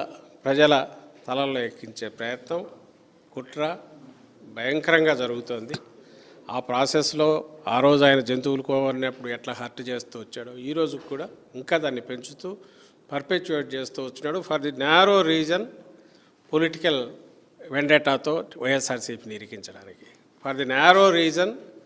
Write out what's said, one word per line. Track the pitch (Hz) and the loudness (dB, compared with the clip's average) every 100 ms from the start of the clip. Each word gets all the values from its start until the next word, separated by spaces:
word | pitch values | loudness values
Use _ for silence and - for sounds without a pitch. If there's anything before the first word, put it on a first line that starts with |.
| 135 - - - | -4 -12 -20 -8
ప్రజల | 135 139 151 143 - - - - - | -2 4 6 6 2 -10 -20 -18 -8
తలల్లో | 127 139 131 117 | -4 -2 -4 -6
ఎక్కించే | - 113 107 110 - | -10 -18 -12 -12 -10
ప్రయత్నం, | 117 123 117 170 196 - _ _ _ _ _ - | -10 -10 -8 -8 -8 -18 _ _ _ _ _ -16
కుట్ర | 127 151 151 175 - - - - - _ - 113 | -12 -6 -6 -6 -14 -20 -20 -20 -20 _ -18 -8
భయంకరంగా | 123 151 147 165 160 139 | -4 -2 2 4 4 2
జరుగుతోంది. | 123 120 120 120 117 151 - - - - - - - 127 | -2 -6 -8 -10 -10 -12 -14 -20 -20 -20 -20 -20 -10 -8
ఆ | - | -2
ప్రాసెస్లో | 123 139 156 143 151 156 156 - - - | 0 2 0 0 0 2 0 -4 -12 -2
ఆ | 117 | 2
రోజు | 139 143 143 | 6 6 6
ఆయన | 135 120 | 6 2
జంతువులు | 127 143 135 131 | -2 -2 -4 -2
కోవన్నప్పుడు | 135 135 131 131 127 123 120 | -2 0 -2 -6 -8 -10 -10
ఎట్లా | 127 120 | -10 -10
హర్ట్ | 120 - 123 | -12 -12 -10
చేస్తూ | 123 117 120 | -10 -10 -16
వచ్చాడో | 110 - 120 127 127 | -14 -14 -14 -12 -6
ఈ | 156 | -2
రోజు | 156 139 - | -2 -4 -10
కూడా | 139 180 - _ 127 | -10 -10 -14 _ -12
ఇంకా | 131 170 | -2 -2
దాన్ని | 151 127 117 | 0 -6 -8
పెంచుతూ | 127 131 143 185 202 - _ _ _ - | -12 -12 -14 -14 -14 -20 _ _ _ -10
పర్పెచువేట్ | 139 139 185 180 156 131 135 | -8 -2 -4 -2 -6 -4 -8
చేస్తూ | 127 - 131 | -10 -10 -12
వచ్చినాడు. | - 147 160 165 | -8 -6 -6 -4
For | 151 143 | -4 -4
the | 135 139 | -2 4
narrow | 165 196 196 160 | 6 6 6 4
reason, | 160 156 175 226 - - - _ _ _ _ - | 2 0 -2 -4 -12 -20 -20 _ _ _ _ -4
పొలిటికల్ | 156 160 160 170 139 120 - - _ _ - - | 0 0 0 0 0 -4 -12 -20 _ _ -20 -8
వెండేటాతో | 139 143 151 147 135 151 165 - - | -2 4 4 4 0 0 -4 -6 -6
వైఎస్ఆర్సీపీని | 127 135 127 127 - 117 110 107 | -2 0 -2 -6 -8 -14 -12 -14
ఇరికించడానికి, | 104 107 - - 98 92 - _ _ _ | -14 -16 -16 -20 -20 -20 -20 _ _ _
for | 139 135 | -8 -4
the | 135 | -2
narrow | 131 160 190 196 170 | 4 8 8 8 4
reason, | 165 156 190 240 - - | 2 0 -2 -4 -16 -20